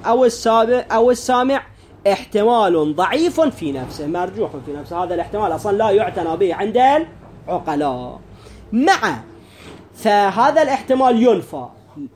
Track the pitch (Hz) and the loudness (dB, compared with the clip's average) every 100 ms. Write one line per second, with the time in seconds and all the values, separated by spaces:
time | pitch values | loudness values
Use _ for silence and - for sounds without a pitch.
0 | - 240 254 - 226 226 226 247 - 226 | 0 2 2 2 0 2 2 0 0 2
1 | 240 247 - 247 254 277 - - - - | 2 2 0 0 0 -2 -4 -18 -20 -4
2 | 196 190 - 208 214 240 202 170 151 156 | -2 -2 -2 0 2 4 4 2 0 0
3 | 180 294 330 269 311 - 156 135 127 - | 0 0 0 2 0 -2 -8 -8 -10 -10
4 | 147 175 180 196 175 143 127 143 147 175 | -6 -4 -4 -4 -6 -6 -12 -12 -10 -6
5 | 180 175 170 202 202 156 208 202 220 196 | -4 -4 -6 -4 -2 -2 -2 0 2 2
6 | 185 185 165 165 190 151 202 233 262 294 | 0 -4 -6 -2 -2 0 -2 2 4 4
7 | 320 - - - - 175 - 147 143 127 | 0 -10 -20 -18 -8 -6 -4 -2 -2 -4
8 | 123 - - - - - - 220 311 370 | -10 -16 -20 -20 -20 -20 -4 0 2 2
9 | 196 127 - - - - - - - - | 0 -4 -10 -20 -20 -20 -20 -20 -20 -6
10 | 214 208 202 190 269 302 294 269 - 262 | 0 2 2 2 2 2 2 0 0 2
11 | 262 233 247 220 - 147 123 - - 147 | 4 4 4 2 -2 -12 -12 -18 -20 -16
12 | 139 | -16